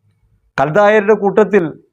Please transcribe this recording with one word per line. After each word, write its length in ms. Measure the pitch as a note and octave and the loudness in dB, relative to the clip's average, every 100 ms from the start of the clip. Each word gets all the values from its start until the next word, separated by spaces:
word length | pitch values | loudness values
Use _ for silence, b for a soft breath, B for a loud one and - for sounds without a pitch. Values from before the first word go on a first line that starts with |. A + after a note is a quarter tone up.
| _ _ _ _ _ - | _ _ _ _ _ -4
കൽദായരുടെ 580 | C#3+ D#3+ G#3 G#3+ G3+ G#3+ | -2 2 2 2 0 0
കൂട്ടത്തിൽ 420 | G3 F#3 G3+ G3+ E3 - _ | 0 0 0 0 -2 -8 _